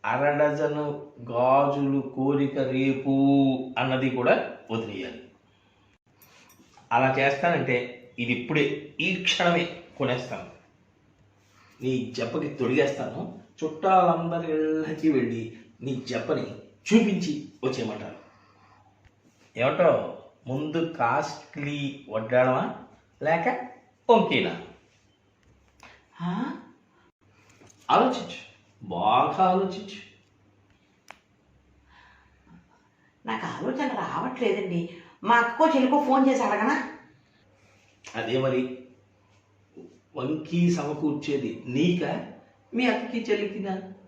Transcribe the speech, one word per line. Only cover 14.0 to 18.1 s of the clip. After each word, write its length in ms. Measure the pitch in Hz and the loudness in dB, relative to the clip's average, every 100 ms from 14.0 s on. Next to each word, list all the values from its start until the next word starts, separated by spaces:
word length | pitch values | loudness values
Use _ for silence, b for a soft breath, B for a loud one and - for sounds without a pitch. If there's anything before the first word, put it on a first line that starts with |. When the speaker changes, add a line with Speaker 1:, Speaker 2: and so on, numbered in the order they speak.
| 175 165 170 165 160 | 6 4 0 -4 -2
Speaker 1:
ఇళ్ళకి 600 | 156 156 156 156 151 160 | 0 0 0 -2 0 2
వెళ్ళి 460 | 135 117 113 110 B B _ | 4 2 -2 -8 B B _
నీ 140 | 127 127 - | -6 -6 -4
జబ్బని 380 | 117 110 139 - - - _ - | -6 -2 -2 -4 -12 -20 _ 4
చూపించి 560 | 226 202 185 160 143 - - | 6 6 0 -2 -6 -8 -6
వచ్చేయమంటాను. 500 | 131 127 110 - - | -4 -4 -6 -6 -12